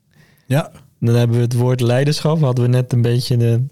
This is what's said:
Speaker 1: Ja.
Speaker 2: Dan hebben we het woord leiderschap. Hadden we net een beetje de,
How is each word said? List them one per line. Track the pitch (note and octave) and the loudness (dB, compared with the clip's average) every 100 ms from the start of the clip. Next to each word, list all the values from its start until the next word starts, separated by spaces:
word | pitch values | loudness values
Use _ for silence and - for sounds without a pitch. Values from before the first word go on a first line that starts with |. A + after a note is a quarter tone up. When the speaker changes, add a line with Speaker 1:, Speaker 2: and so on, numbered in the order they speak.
| _ _ _ _ - | _ _ _ _ -4
Speaker 1:
Ja. | C3+ - - - _ | -4 -4 -10 -20 _
Speaker 2:
Dan | A#2 | 0
hebben | A#2+ A#2+ A#2 | 2 2 0
we | |
het | A#2+ | 0
woord | B2 B2 B2+ | 0 0 0
leiderschap. | A#2 B2 C#3+ D3 D3+ D#3+ | 0 0 0 -2 -2 0
Hadden | C#3 B2 | 0 0
we | B2 | 0
net | B2+ B2 | 0 0
een | A#2+ | 0
beetje | A#2+ B2 - A#2+ | 0 0 -2 0
de, | A#2 A#2 C3+ | 0 0 -4